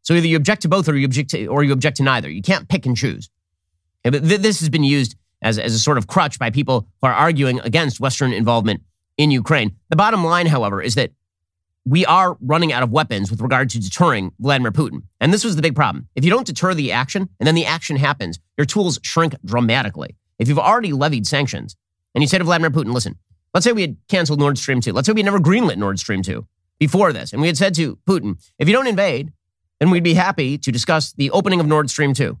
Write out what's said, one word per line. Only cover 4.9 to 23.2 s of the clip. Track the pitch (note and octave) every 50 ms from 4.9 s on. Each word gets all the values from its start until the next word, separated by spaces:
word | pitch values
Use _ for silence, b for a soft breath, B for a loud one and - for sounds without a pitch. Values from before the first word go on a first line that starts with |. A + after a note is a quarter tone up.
| C#3+ C#3+ B2+ A2+ - _ _ _ _ _ -
as, | A2 A2 G#2+
as | - A#2+ A2
a | A2+
sort | - D3+ D3
of | B2 G2
crutch | - - F#3 E3 C#3+ - -
by | B2 A#2
people | A2+ C#3+ C#3 - C3 A#2 G#2+ - _ _
who | -
are | C3 A2+
arguing | G#2 D3 E3+ E3 C#3 C#3 C3 B2 B2+
against | - A2+ A2 D#3+ E3 C#3 A#2 -
Western | B2+ C3 B2 - C#3 B2+ A2+
involvement | F#2+ A#2 A#2 A#2 A#2 G2 A2 G2+ - _ _ _ _ _ _ _
in | - D3+ D3+
Ukraine. | C#3 B2+ G#2 - D#3+ C#3 A2 G#2 F2+ _ _ _
The | E3
bottom | D#3+ G3+ G#3+ A3+ G3 E3+
line, | E3 E3+ F3 F3
however, | E3 D3+ C3 A2 G2+ G2 G2
is | D#2 A#2+ G#2+
that | C#3+ A#2+ - _ _ _ _ _ _ _ _ _ _ _ _ _ _ _
we | B2+ C#3 F3 F#3
are | A#2+ E3 F#3 F#3+ F3+ D#3 -
running | - B2+ D3+ E3 F3 D#3
out | C3 B2 B2+
of | A#2
weapons | A2 D#3 D3+ - A2+ G2 G2+ G2
with | A2+ G#2
regard | A2+ B2+ C3 B2+ C3+ B2+
to | - A#2+
deterring | G2 F#2 - - F3 E3+ B2+ G#2 F#2+ F#2 _ _
Vladimir | G#2+ C#3 C#3 C3 B2 A2+
Putin. | G2 D3+ D3 G#2+ - C2+ - - _ _
And | A#2 D#3 F#3+
this | G#3 -
was | A#3 F#3
the | D3
big | D#3 E3 B2+
problem. | D3+ C#3+ G#2 D2+ C2 - - _
If | B2 C#3
you | F3
don't | G3+ B3+ B3
deter | - - - F3 F#3 F#3
the | D#3 C#3+ A2+
action, | F#2 A#2+ C3 C3 - G3+ F#3+ - _ _
and | -
then | D#3 D#3+
the | E3 E3
action | B2 D#3 E3 - - D3+
happens, | C3+ C#3+ C#3+ D3 C#3+ G#2 E2+ E2+ E2+ _ _ _
your | - D3
tools | - - G#3 G3+ F3+ C3 - -
shrink | - - E3 E3 D3+ - - -
dramatically. | F#2 A2 A#2+ A#2+ A2 A#2 C3+ A#2 G#2 F2 - C2 G1+ - _ _ _ _
If | - A2+
you've | B2 D3 D3
already | - D#3 G#3+ A#3+ A3+ F3+ C#3+
levied | C3 C#3+ D#3+ D3+ A#2 G#2
sanctions, | - D3 C#3 C#3 A#2 - C#2+ A1 - - _ _ _ _ _ _ _ _
and | B2 D#3
you |
say | D3 F3+
to | F#3 F3+
Vladimir | E3 F3 E3 D#3+ D#3+
Putin, | B2+ D#3+ C3 G#2+ B2
"Listen, | B2 A2+ - - -